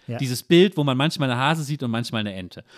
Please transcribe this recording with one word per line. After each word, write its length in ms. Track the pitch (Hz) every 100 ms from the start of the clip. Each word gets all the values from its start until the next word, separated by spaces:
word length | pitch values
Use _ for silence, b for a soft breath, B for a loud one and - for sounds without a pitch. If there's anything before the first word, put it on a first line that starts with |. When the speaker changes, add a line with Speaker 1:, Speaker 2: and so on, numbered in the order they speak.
| b
Speaker 1:
Ja. 100 | 117
Speaker 2:
Dieses 240 | 127 123
Bild, 340 | - 170 196 160
wo 60 |
man 140 | 143 127
manchmal 340 | 151 - 135
eine 80 | 123
Hase 220 | 139 165
sieht 220 | 139 147
und 80 | 123
manchmal 280 | 113 120 113
eine 120 | 104
Ente. 300 | 95 92 - -